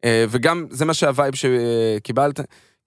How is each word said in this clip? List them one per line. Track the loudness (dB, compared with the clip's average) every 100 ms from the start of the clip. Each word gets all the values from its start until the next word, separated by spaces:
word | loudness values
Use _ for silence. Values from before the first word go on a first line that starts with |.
אה, | 0 2 2
וגם | 2 0 0 -4
זה | -4 -2
מה |
שהווייב | 2 0 2 -2 0
שקיבלת-, | 0 0 0 0 0 -2 -4 0 0 -2 -12 _ _ _